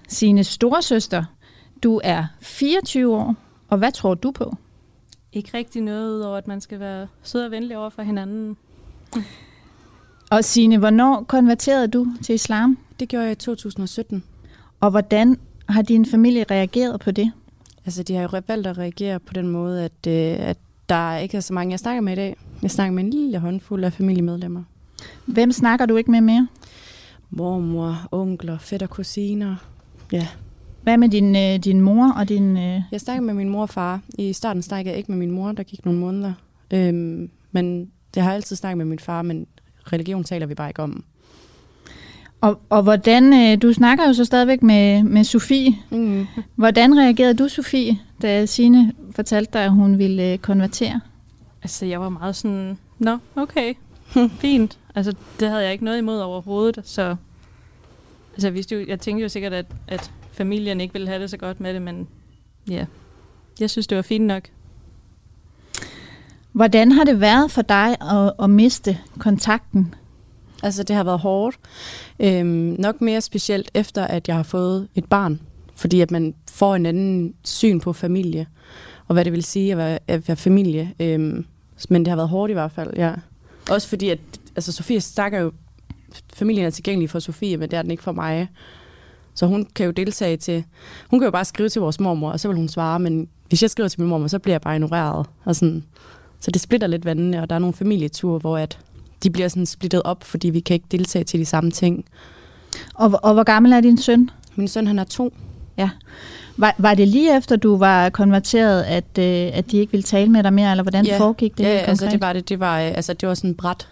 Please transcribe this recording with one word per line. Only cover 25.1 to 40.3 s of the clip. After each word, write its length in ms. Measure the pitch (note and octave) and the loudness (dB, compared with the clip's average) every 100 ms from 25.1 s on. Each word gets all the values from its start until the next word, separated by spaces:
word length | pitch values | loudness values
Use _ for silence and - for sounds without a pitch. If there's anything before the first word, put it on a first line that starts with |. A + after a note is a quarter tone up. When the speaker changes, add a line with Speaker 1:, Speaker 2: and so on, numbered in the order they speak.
| - - | -16 -4
Speaker 1:
Hvem 260 | A3+ A#3+ | 2 2
snakker 340 | B3 A#3+ A#3+ A#3+ | 2 2 2 2
du 100 | A3+ | 2
ikke 140 | A#3+ | 4
med 100 | A#3 | 4
mere? 280 | A3+ A#3 B3 - - - - - - - _ | 6 4 2 -4 -20 -20 -20 -20 -20 -20 _
Speaker 3:
Mormor, 680 | E3+ F3 F#3 E3+ E3 E3 E3 F3 | -8 -4 -4 -4 -4 -4 -8 -8
onkler, 480 | F3+ F#3+ F3+ E3 D#3+ | -6 -6 -6 -10 -12
fætter, 280 | - G3+ F#3+ | -10 -8 -8
kusiner. 720 | - F#3+ - G3+ G#3 G3+ F#3 - - _ - - | -10 -10 -8 -6 -4 -6 -8 -14 -20 _ -20 -8
Ja. 140 | F3 E3 - - - - - | -6 -6 -12 -20 -20 -20 -6
Speaker 1:
Hvad 140 | - A#3 | 0 4
med 100 | A#3+ | 4
din, 280 | G#3 G3 G3 | 4 2 2
øh, 200 | F#3+ F#3+ | 2 0
din 160 | F#3 F#3+ | 2 4
mor 320 | F#3+ A3 C4 A#3 | 4 4 4 2
og 120 | G3+ | -2
din... 280 | G#3 G3 F#3 | 0 0 0
Øh 240 | F3+ F#3 F3+ | -2 -4 -6
Speaker 3:
Jeg 80 | G#3 | -8
snakker 220 | - B3+ | -8 -6
med 120 | A#3 | -4
min 140 | G3+ G3 | -4 -4
mor 140 | G3+ | -4
og 60 | G#3+ | -6
far. 320 | - F3+ F#3 - - | -6 -6 -6 -10 -8
I 140 | G3 | -6
starten 300 | F#3+ A3+ F#3 | -4 -4 -6
snakkede 280 | E3+ G3 F#3 | -6 -6 -6
jeg 80 | F#3 | -8
ikke 140 | G3+ | -6
med 60 | F#3 | -6
min 120 | F3 | -4
mor, 220 | F3+ G3 | -6 -6
der 100 | G#3 | -8
gik 220 | G3 G3 | -12 -8
nogle 160 | F3+ F3 | -4 -2
måneder. 320 | F3+ G3 G3 F#3 _ _ _ | -2 -6 -6 -10 _ _ _
Øhm, 600 | F#3+ F3+ F3 E3+ E3 F3 _ _ | 0 0 0 -4 -8 -12 _ _
men 380 | F3+ F3 F3 F3 _ _ - | -4 -2 -4 -10 _ _ -2
jeg 80 | |
har 80 | F#3 | 0
altid 220 | G3+ G3+ F#3+ | -2 -6 -10
snakket 220 | G3 F3+ | -6 -6
med 60 | |
min 140 | D#3+ D#3+ | -6 -8
far, 240 | - E3+ | -8 -8
men 240 | E3+ D#3+ E3 _ _ _ - | -6 -8 -10 _ _ _ -8
religion 320 | E3+ E3 F#3+ | -6 -4 -6
taler 220 | E3+ | -6